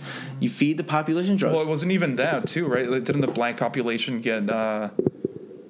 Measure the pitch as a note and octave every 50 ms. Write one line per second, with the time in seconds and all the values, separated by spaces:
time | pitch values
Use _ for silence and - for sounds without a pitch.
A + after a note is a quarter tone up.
0 | - - - - - - - C3+ B2+ - - - C#3 D3 D#3+ D3+ D3+ - D3+ D3+
1 | D#3 D#3+ D#3+ F3 F3+ G3 G3+ F#3+ - D3+ D#3+ D#3+ D#3 D#3 D#3 D3+ E3+ F3+ F#3+ F#3+
2 | F3 D3 B2 A#2+ C3 E3 D#3 B2+ - - - D#3+ F3 C#3 B2 B2+ C3 A#2+ C3 C3
3 | - - C#3 D3 C3+ B2 - A#2 A#2+ A#2+ A2+ - B2+ A#2 - C3+ A#2+ A#2 A2+ A2+
4 | - - B2+ A2+ A#2 A#2+ A2 A2 G#2 G2+ A2+ A2+ A2 A2 G#2+ G#2+ G#2+ G2+ - -
5 | - - - - - - - - - - - - -